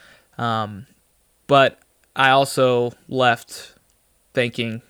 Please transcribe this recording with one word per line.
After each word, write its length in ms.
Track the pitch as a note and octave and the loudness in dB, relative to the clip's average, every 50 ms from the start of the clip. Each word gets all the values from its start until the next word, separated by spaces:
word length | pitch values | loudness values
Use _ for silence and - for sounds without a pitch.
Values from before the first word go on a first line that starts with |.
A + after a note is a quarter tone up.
| _ - - _ _ _ _ - | _ -20 -20 _ _ _ _ -8
Um, 480 | A#2+ A#2 A2+ A2 A2 G#2 G#2 F#2+ A#2+ _ _ _ _ _ _ _ _ _ _ _ _ | -6 -4 -4 -4 -6 -8 -10 -16 -18 _ _ _ _ _ _ _ _ _ _ _ _
but 320 | - C#3 C#3 C3+ - - _ _ _ _ _ _ _ - | 2 4 4 4 2 0 _ _ _ _ _ _ _ -2
I 160 | - C3+ C3 | 0 2 4
also 600 | C3 C#3 C#3 C3+ - C#3 C3 B2+ B2 A#2+ A#2+ A#2+ A#2 _ _ - | 4 4 2 0 0 0 2 2 2 0 -2 -4 -6 _ _ -8
left 640 | C3 B2+ B2+ B2 A#2 - - - - - - - _ _ _ _ _ _ _ _ _ _ _ _ | -4 0 2 2 0 0 -6 -20 -20 -20 -20 -20 _ _ _ _ _ _ _ _ _ _ _ _
thinking, 500 | - C3 A#2+ A#2+ - - A#2 A2+ A2 A#2+ _ | -4 -4 -4 -4 -4 -8 -8 -8 -8 -12 _